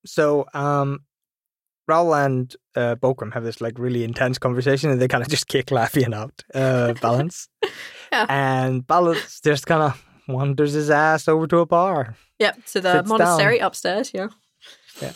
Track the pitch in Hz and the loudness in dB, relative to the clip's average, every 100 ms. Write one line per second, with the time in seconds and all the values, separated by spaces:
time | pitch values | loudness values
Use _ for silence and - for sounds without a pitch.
0 | - - 151 147 135 147 143 143 139 143 | -6 0 2 2 -2 -4 -2 0 -2 -4
1 | - _ _ _ _ _ _ _ - 160 | -12 _ _ _ _ _ _ _ 0 2
2 | 175 151 139 131 127 - _ - 120 120 | 4 2 2 0 -4 -10 _ -4 -2 0
3 | 127 131 110 120 117 113 117 120 123 123 | -2 -2 -6 -8 -8 -6 -8 -6 -4 -2
4 | 117 117 127 131 131 123 127 135 151 131 | -4 -2 -2 0 -2 0 0 0 2 2
5 | 127 127 123 151 - 139 - 127 113 151 | 2 0 0 -4 -2 -4 -2 0 0 0
6 | 117 107 107 - - 135 135 127 120 117 | 0 -2 -10 -14 -10 -2 0 2 0 0
7 | 117 120 156 - - _ - - - - | 0 0 0 -6 -18 _ -8 -8 -16 -18
8 | - 254 220 139 135 131 131 131 127 170 | -6 -2 0 0 0 0 0 -2 0 2
9 | 175 160 - - 156 143 - 160 151 - | 2 0 -6 -4 0 0 2 2 2 -2
10 | - _ - 131 139 139 147 147 151 147 | -10 _ -8 -4 -2 0 0 0 2 4
11 | 156 156 - 160 160 170 170 170 185 170 | 4 2 2 0 2 2 4 2 2 0
12 | 117 113 _ _ 208 - - 208 185 180 | -4 -10 _ _ -2 -2 -8 -4 2 2
13 | 185 220 175 170 202 240 190 - - 190 | 2 2 4 4 4 2 0 -2 -4 -4
14 | 262 190 196 - _ _ - - _ - | -4 -6 -8 -10 _ _ -20 -20 _ -14
15 | 135 | -12